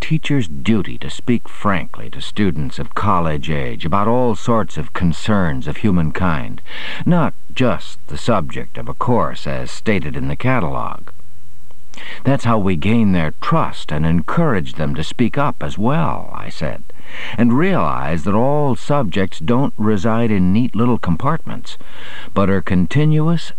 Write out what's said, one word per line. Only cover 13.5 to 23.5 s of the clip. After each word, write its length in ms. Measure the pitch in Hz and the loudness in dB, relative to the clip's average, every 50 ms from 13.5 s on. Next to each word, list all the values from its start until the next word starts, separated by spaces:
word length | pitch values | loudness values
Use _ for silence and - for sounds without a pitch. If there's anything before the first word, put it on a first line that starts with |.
| 165 160 - - - - - - 76 | 0 2 2 0 0 -2 -2 0 0
and 120 | 76 78 | 0 2
encourage 680 | 80 82 87 - - - 170 170 151 117 92 73 65 - | 2 2 2 2 0 2 2 2 2 2 0 0 -2 -2
them 240 | - 78 71 71 | -2 -2 0 0
to 80 | 76 78 | -2 -2
speak 340 | - - - 120 107 - 143 | -2 0 0 0 0 2 0
up 240 | 143 143 - - - | 0 0 0 -2 -2
as 160 | 73 - - | -2 -2 0
well," 500 | 104 120 147 165 160 143 - 92 - - - | 0 0 0 0 0 0 -2 -2 -2 -4 -4
I 140 | - - - | -4 -4 -4
said, 340 | - - 80 65 - - - - - - - - - - - - - 110 | -2 -2 -2 -2 -2 -2 -2 -2 -2 -2 -2 -2 -2 -2 -2 -2 0 0
"and 140 | 117 120 117 | 2 2 2
realize 720 | 135 175 196 185 127 87 73 65 62 67 73 82 85 - | 2 2 2 2 0 0 0 0 -2 -2 -2 -2 0 0
that 100 | 101 98 | 0 0
all 400 | 110 123 139 147 151 147 135 120 | 2 2 2 0 0 0 0 0
subjects 640 | - - - 147 143 127 92 85 101 95 92 - - | 0 0 0 0 0 0 0 0 0 0 0 0 -2
don't 340 | 80 98 120 127 143 - - - | 0 0 2 2 2 0 0 0
reside 540 | 107 107 110 98 110 117 110 117 120 110 107 | 2 2 2 2 2 0 0 2 2 2 2
in 200 | 98 92 90 95 | 2 2 2 2
neat 220 | 113 127 117 - | 2 2 0 0
little 240 | 101 120 123 117 - | 0 2 2 2 0
compartments, 800 | - 85 82 - - 139 165 156 - - 110 - - - - - - - - - - - - - - - - | 0 0 0 0 0 0 0 0 -2 -2 -2 -2 -2 -2 -2 -2 -2 -2 -2 -2 -2 -2 -2 -2 -2 0 0
but 180 | 95 98 92 | 2 2 2
are 100 | 98 92 | 2 0
continuous 920 | 87 - 98 90 90 - - 143 151 156 156 156 151 165 170 160 - - | 0 0 2 2 2 2 2 2 2 2 2 2 2 2 0 0 0 -2